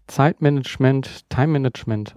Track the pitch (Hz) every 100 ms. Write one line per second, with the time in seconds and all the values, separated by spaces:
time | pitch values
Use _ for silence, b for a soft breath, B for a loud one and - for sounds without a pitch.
0 | - - 147 - 147 143 123 - 131 135
1 | 131 - - - 156 147 131 - - 107
2 | 104